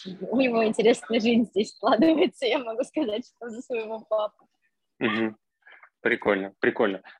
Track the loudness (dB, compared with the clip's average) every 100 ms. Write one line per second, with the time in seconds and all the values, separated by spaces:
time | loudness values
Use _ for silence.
0 | -16 -12 -4 0 0 2 0 2 2 2
1 | 0 0 2 2 2 0 -4 -2 0 4
2 | 4 4 2 0 -2 -2 -2 -6 -4 -2
3 | -2 -4 -8 -14 -14 -12 -8 -8 -6 -10
4 | -4 -4 -4 _ _ _ _ _ _ -4
5 | -2 0 -4 -6 _ _ -20 -20 -20 _
6 | -2 0 0 0 -2 -2 0 2 0 -2
7 | -10